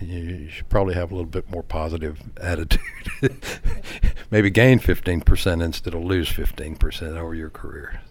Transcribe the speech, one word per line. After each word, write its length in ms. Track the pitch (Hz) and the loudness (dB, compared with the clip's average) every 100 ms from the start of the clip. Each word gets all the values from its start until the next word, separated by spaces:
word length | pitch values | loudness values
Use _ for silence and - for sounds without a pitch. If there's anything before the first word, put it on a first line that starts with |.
You, 160 | 87 87 | -8 -8
you 300 | 82 90 76 | -8 -8 -10
should 180 | - - | -10 0
probably 260 | 107 98 | 2 2
have 160 | 90 87 | 0 -2
a 40 | |
little 160 | 92 82 | -4 -6
bit 200 | 92 - | -6 -6
more 120 | 87 | -8
positive 580 | - 82 80 80 78 76 - - | -6 -4 -4 -4 -6 -8 -12 -8
attitude. 400 | 87 82 82 - - - - - | -4 -4 2 2 2 -10 -12 -2
<laughs> 1120 | - - - - - - - - - - - | -2 -2 -10 -2 0 0 -4 2 2 2 2
Maybe 200 | 107 101 | 4 6
gain 280 | 110 127 127 | 6 8 6
fifteen 440 | - 90 - 85 | 4 0 0 2
percent 400 | - - 98 85 | 6 6 4 0
instead 320 | 85 - 87 | 0 -4 -6
of 80 | 85 | -4
lose 260 | 87 92 78 | 0 0 0
fifteen 480 | - 78 - 73 78 | 0 -2 -4 -8 0
percent 400 | 80 - 82 82 | 0 0 -8 -8
over 180 | 82 | -8
your 160 | 82 78 | -8 -10
career. 500 | - - 71 - - - | -12 -12 -12 -12 -12 -12